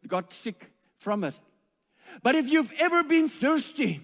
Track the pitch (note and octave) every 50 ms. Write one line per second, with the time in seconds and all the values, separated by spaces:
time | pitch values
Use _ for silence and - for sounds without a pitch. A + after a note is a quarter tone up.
0 | _ - F3+ F#3 F3 _ - - - A#3 G3 _ - _ _ _ _ _ _ _
1 | - G3+ G#3 G#3 F#3 D3 - - _ _ _ _ _ _ _ _ _ _ _ _
2 | _ - - - - A#3 C4+ D#4+ C#4 A#3+ D4 D#4+ C#4+ G#3+ - - D#4+ F4+ E4+ E4+
3 | E4+ C#4+ E4 E4 D#4 D#4 - - A3+ C#4 D#4+ D#4 - - - - C4+ F#3+ E3 C#3+